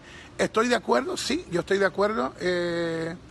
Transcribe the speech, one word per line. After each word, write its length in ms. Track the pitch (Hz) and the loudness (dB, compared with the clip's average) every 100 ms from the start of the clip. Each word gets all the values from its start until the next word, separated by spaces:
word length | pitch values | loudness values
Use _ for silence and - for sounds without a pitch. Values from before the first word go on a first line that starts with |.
| - - - - | -10 -20 -16 -2
¿Estoy 300 | 180 214 247 | 0 2 2
de 60 | 233 | 2
acuerdo? 420 | - 240 349 359 | 2 0 2 -4
Sí, 280 | - 311 - | -2 -2 -2
yo 80 | 170 | -4
estoy 180 | - 196 | 0 2
de 80 | 190 | 2
acuerdo. 480 | - 208 226 247 - | 2 0 2 -4 -2
Eh, 720 | 180 180 175 170 170 165 165 180 - | -2 0 0 -2 -2 -2 -6 -8 -16